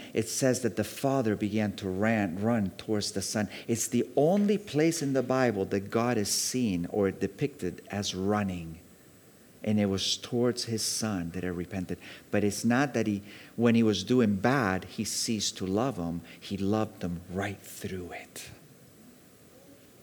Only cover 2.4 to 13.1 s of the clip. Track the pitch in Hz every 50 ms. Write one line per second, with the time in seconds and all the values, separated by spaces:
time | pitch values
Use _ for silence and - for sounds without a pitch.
2.4 | 101 113 120 113 101 90 - - - - 110 104 101 - - 98 98 - - 110
3.4 | 104 - - - - - 117 110 - - - 117 - - - 131 143 160 196 208
4.4 | 202 202 214 196 - - - 147 156 165 160 - 147 139 135 135 123 123 131 131
5.4 | 127 120 104 98 95 92 101 101 98 - - 113 117 123 120 110 101 - - -
6.4 | - - - 127 123 107 92 85 85 - - 104 98 95 90 - 101 95 - -
7.4 | 147 - - - 90 90 - - - - 98 101 101 - 92 92 95 101 104 104
8.4 | 104 95 90 87 82 80 80 85 - - - - - - - - - - - -
9.4 | - - - - - 107 107 107 104 98 95 95 - - - - - - 123 120
10.4 | 123 123 113 - - 113 113 104 - - - - 113 107 101 90 82 82 85 92
11.4 | 87 90 87 87 87 - 101 95 90 - 87 - - - - - - - - 104
12.4 | 101 101 101 - - 117 123 131 143 135 123 117 110 107